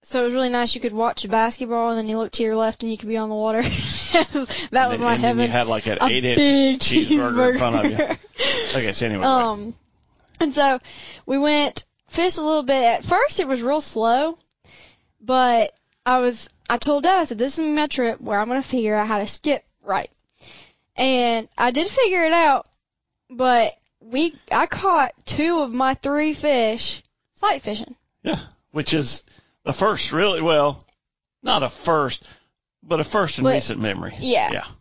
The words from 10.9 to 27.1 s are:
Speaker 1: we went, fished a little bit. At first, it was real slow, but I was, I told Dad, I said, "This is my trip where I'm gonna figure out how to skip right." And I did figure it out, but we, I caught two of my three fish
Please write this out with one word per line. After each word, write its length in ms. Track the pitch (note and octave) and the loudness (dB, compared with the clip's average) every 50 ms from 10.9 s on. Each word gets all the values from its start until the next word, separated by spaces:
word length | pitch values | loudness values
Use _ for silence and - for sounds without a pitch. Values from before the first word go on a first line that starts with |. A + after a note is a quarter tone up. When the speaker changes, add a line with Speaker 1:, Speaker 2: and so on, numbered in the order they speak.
| - - - - - - _ | -20 -20 -18 -20 -20 -18 _
Speaker 1:
we 120 | - C4 C#4 | -2 0 0
went, 440 | C#4+ D4 D4+ D4 D4 C4+ - - - _ _ _ _ _ - | 2 2 2 2 2 0 -4 -8 -18 _ _ _ _ _ -4
fished 240 | - E4+ F#4 F4 F#4+ | 0 0 0 0 -2
a 40 | |
little 220 | D#4 D4+ D#4 D4+ C#4+ | -2 0 0 0 0
bit. 200 | B3 C#4 C4 B3 | 0 0 4 4
At 200 | A#3 A3+ - - | 2 2 0 -2
first, 340 | - F4 F#4+ B4 D5+ - - | 0 2 2 2 0 0 -4
it 80 | F4+ C4 | -2 -2
was 140 | C4+ B3 | -2 -2
real 200 | A#3 B3 C#4+ D#4 | 0 -2 -2 -2
slow, 560 | D4 - - A3+ A3 A3+ A#3 C4 D4 D#4+ E4 _ _ _ _ _ _ - - - - - _ _ _ _ _ _ | -2 -4 -4 -2 0 2 2 2 0 -2 -4 _ _ _ _ _ _ -20 -20 -20 -20 -20 _ _ _ _ _ _
but 500 | - G#3+ B3+ B3+ B3+ B3 A#3+ A#3 A3 - _ _ _ _ _ _ _ | -6 0 2 2 4 4 4 2 2 0 _ _ _ _ _ _ _
I 140 | B3 B3+ B3+ | 0 2 2
was, 160 | B3 B3 A#3+ A3 - - _ _ _ - | 2 0 -2 -4 -14 -20 _ _ _ -4
I 80 | A#3 B3 | -4 -2
told 260 | - D4 D4 C#4+ C4+ | 0 0 0 2 2
Dad, 160 | F4 F#4+ F#4+ | 2 2 2
I 40 | E4 | 2
said, 120 | - A#3+ G#3 | 0 -2 -4
"This 160 | A#3+ C#4 - | -4 -4 -2
is 60 | - | -2
my 280 | D#4+ D4+ D4+ D4+ D4+ D4 | -2 0 0 0 0 -2
trip 320 | - - B3 A3+ A3 - | -2 -2 -2 -2 -2 -4
where 200 | - G#3 G#3 G3+ | -6 -2 -2 -2
I'm 60 | G#3+ A3+ | 0 0
gonna 140 | B3 C4+ C4 - | -2 -4 -2 -2
figure 260 | - B3+ A3+ G#3+ G#3+ | -2 -2 0 0 0
out 120 | G#3+ G#3 A3 | 0 0 0
how 120 | A3 G#3 | 0 -2
to 80 | G3+ G3+ | -2 -4
skip 360 | - - - D4+ C#4+ - _ _ _ _ | -10 -6 -2 -2 -2 -2 _ _ _ _
right." 280 | _ G3+ F#3+ - - - _ _ _ _ _ _ - - - - - - _ _ _ _ _ - | _ -4 -4 -4 -4 -6 _ _ _ _ _ _ -20 -20 -20 -20 -20 -20 _ _ _ _ _ -2
And 500 | B3+ C4 C4 B3 A#3+ A#3+ A#3 A3+ A3 - _ - | 0 2 2 2 2 2 0 -2 -4 -8 _ 0
I 140 | A#3 B3 | 0 0
did 160 | A#3+ C#4 E4+ G4+ - - B4+ | 2 0 -2 -2 0 2 2
figure 220 | G4+ F#4 F4+ E4 | 2 2 2 2
it 80 | D#4+ D#4+ | 2 4
out, 340 | E4+ E4 D4+ C4+ A#3+ - _ _ _ _ _ _ _ _ _ _ _ _ _ | 4 4 4 2 2 -2 _ _ _ _ _ _ _ _ _ _ _ _ _
but 440 | B3+ A#3 B3+ B3+ B3 A#3+ A3+ - - _ _ _ _ _ | -4 0 2 4 4 4 2 2 -2 _ _ _ _ _
we, 340 | - A3+ A#3 F3+ A3 A#3+ - - _ - | -18 -6 -2 -2 -2 -2 -2 -8 _ -2
I 160 | - A3 D4+ - | 0 0 0 0
caught 460 | - - - G4 F4 D#4+ C#4 - - _ _ - - - | -2 -2 0 2 4 4 2 0 -2 _ _ -8 -2 0
two 220 | D4+ E4 F4 E4 | 0 0 2 0
of 120 | D4 B3 | 0 -2
my 240 | A3+ B3 C4 C4 C4 - - | -2 0 0 0 0 -2 -4
three 300 | C4+ C#4+ D4 D4+ D#4 D4+ - | -2 0 0 0 0 -2 -2
fish 600 | - D4+ C#4+ B3 A3+ A3 A3 A#3 - - - - _ _ | 0 2 2 2 2 0 0 -2 -4 -6 -6 -8 _ _